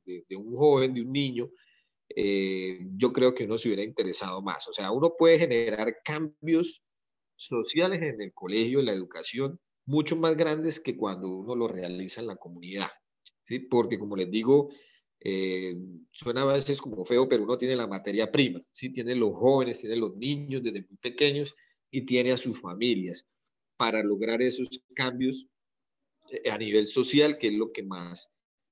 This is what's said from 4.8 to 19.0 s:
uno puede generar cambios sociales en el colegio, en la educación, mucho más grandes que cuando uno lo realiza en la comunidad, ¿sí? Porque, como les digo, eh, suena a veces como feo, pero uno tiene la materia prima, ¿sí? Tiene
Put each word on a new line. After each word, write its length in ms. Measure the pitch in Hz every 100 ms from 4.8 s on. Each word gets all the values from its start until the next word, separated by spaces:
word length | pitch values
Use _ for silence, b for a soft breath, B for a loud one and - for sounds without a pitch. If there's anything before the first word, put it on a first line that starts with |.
| 95
uno 240 | 120 165 165
puede 220 | 165 165
generar 600 | 165 120 117 107 110 113
cambios 800 | - 151 160 151 151 160 170 - _ _ _ _ _ _
sociales 680 | - 123 110 151 180 190
en 180 | 160 117
el 140 | 101
colegio, 460 | - 92 104 113 135
en 80 | 127
la 60 |
educación, 640 | 98 87 85 80 117 139 175 _ _ -
mucho 300 | 147 147 165
más 200 | 165 156
grandes 440 | 165 151 160 156
que 180 | - -
cuando 320 | 107 92 95
uno 260 | 92 104 123
lo 120 | 117
realiza 540 | 92 90 90 92 -
en 60 | 117
la 80 | 95
comunidad, 540 | 87 87 87 98 92 - _ _ - _
¿sí? 160 | - 113
Porque, 400 | - 120 104 101
como 160 | 104 98
les 160 | 90
digo, 380 | 104 113 143 143 B B B B _
eh, 560 | - 95 95 92 92 90 92 85 -
suena 300 | - 120 120
a 40 | 139
veces 360 | 139 139 139
como 240 | 143 107 113
feo, 240 | 123 131
pero 140 | 123
uno 160 | 104 123
tiene 160 | 127 131
la 120 | 110
materia 440 | 98 104 101 107
prima, 280 | - - 85 -
¿sí? 180 | - 127
Tiene 240 | 127